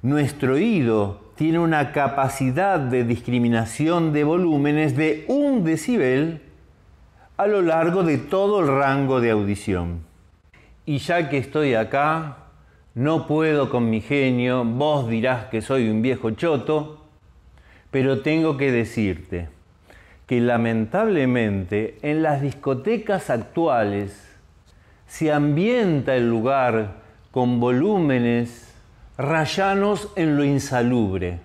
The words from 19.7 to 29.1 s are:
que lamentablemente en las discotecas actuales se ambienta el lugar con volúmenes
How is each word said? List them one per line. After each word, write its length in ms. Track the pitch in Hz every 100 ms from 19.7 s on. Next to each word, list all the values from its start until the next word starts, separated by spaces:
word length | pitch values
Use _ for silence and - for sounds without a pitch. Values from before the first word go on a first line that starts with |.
| _ _ - - - -
que 140 | 123
lamentablemente 1600 | 120 120 113 113 107 185 220 180 131 123 113 98 90 104 110 -
en 180 | 147 151
las 200 | 160 143
discotecas 880 | 139 - - 131 127 226 220 196 -
actuales 1080 | 123 104 - 165 123 107 101 98 - - - - - _ - - - -
se 260 | - 156
ambienta 840 | 147 147 147 202 247 208 151 131 131
el 140 | 120
lugar 720 | 117 113 139 127 113 104 95 - - -
con 280 | - 123 123
volúmenes 1080 | 120 123 175 208 160 127 120 120 120 - - - - - -